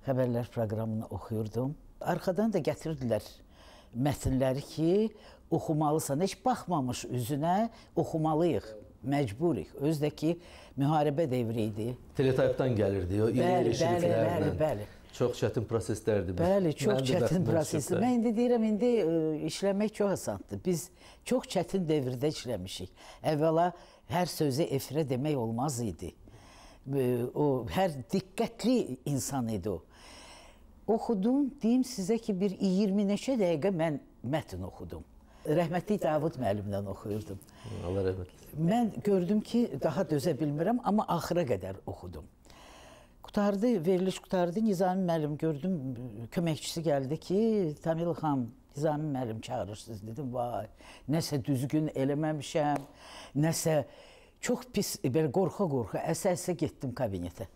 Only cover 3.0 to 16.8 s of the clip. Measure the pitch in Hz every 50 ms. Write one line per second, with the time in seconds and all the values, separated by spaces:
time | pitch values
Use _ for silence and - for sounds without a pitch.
3 | 131 117 113 107 - - - - - - - - - - - - - - - 117
4 | 131 147 135 - - - 131 127 135 131 131 139 139 - - - 156 165 180 208
5 | 220 220 - - - - - - - - - 160 - - 160 151 156 147 147 160
6 | 151 - 139 139 185 185 - - - 262 247 - - - 135 139 131 123 123 -
7 | - - 131 123 120 107 151 139 151 170 180 196 226 226 - - - - - -
8 | 160 - - 160 156 156 151 147 175 175 143 98 - - - - - - - -
9 | - 123 143 143 147 113 101 117 160 175 151 101 78 - - - 139 147 165 147
10 | 147 147 151 - - 156 170 170 - - - - - - - - 139 143 160 156
11 | 151 151 143 143 170 143 123 127 120 110 113 117 110 113 107 107 107 117 127 -
12 | - - - - 135 131 131 131 139 131 127 - 143 131 120 104 107 98 98 98
13 | 87 87 95 104 107 117 107 123 120 180 180 - 120 - - - 165 165 175 175
14 | 170 170 - - 113 - - - 98 98 92 - 151 156 127 104 104 - - -
15 | - - - - 131 120 123 - - 110 - 120 107 - 117 113 - - 110 -
16 | - - 110 101 92 87 95 87 165 180 196 202 190 165 143 -